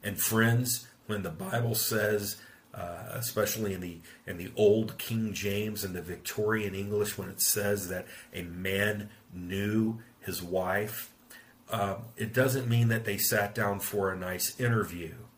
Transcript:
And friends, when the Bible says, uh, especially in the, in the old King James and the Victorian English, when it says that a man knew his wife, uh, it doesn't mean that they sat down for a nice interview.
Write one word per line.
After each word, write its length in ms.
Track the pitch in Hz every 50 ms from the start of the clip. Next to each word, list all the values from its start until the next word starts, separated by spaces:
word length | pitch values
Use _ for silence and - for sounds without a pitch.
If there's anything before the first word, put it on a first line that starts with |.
| -
And 180 | 104 98 87
friends, 680 | - - 110 110 113 113 117 120 127 120 - - - - - _ -
when 160 | - 107 104 92
the 80 | 85
Bible 440 | 80 80 95 95 104 117 120 117 113
says, 600 | 110 - - 117 107 104 107 107 104 101 101 - - - - - - - - -
uh, 320 | - 90 87 85 85 - -
especially 600 | - - 117 - - - 104 101 - 110 110 101 95
in 60 | 90
the, 200 | 90 87 85 82 - - - - -
in 100 | - 92
the 140 | 85 87 92 -
old 420 | - 107 - - - 110 107 - -
King 340 | - - 117 113 110 107 98
James 520 | 87 101 104 98 101 107 107 107 98 98
and 100 | 95 87
the 80 | 87 82
Victorian 720 | 85 90 85 - - - - 107 107 110 110 104 101 92
English, 420 | 95 101 101 104 104 104 101 -
when 120 | - 95 90
it 120 | 95 -
says 480 | - - - 107 101 101 104 101 90 87
that 180 | 92 90 90 - - - - - -
a 100 | 90 90
man 680 | 87 85 87 92 95 95 98 101 104 101 104 101 - - - - - -
knew 680 | 90 90 87 95 98 101 104 104 113 110 110 110 113 117 - - _
his 220 | - - 90 - 90
wife, 720 | 85 90 95 92 92 95 101 107 107 110 - - - - - - - - - - - - - - -
uh, 260 | 113 110 101 98 98 101 - - -
it 180 | - 127 113 -
doesn't 340 | 127 127 135 127 135 123 117
mean 200 | 117 117 117 113
that 160 | 113 107 113
they 120 | - 101
sat 380 | 98 - - - 107 101 101 101
down 260 | 113 107 101 101 98
for 300 | 98 - - 104 98 95
a 80 | 92 90
nice 400 | 90 90 90 90 - - - -
interview. 540 | 123 117 117 110 101 82 85 87 85 80 - - - - -